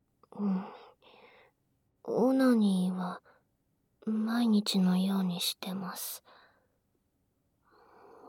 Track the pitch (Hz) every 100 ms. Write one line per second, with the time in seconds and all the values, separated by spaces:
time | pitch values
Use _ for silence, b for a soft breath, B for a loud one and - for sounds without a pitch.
0 | _ _ _ 202 202 190 196 B B B
1 | B B B B B _ _ _ _ _
2 | - - 240 262 262 233 208 185 180 185
3 | 180 180 b b _ _ _ _ _ _
4 | - 220 220 233 233 208 208 196 185 180
5 | 190 196 185 175 - - 190 185 180 -
6 | - - b b b b b b _ _
7 | _ _ _ _ _ _ B B B B
8 | B B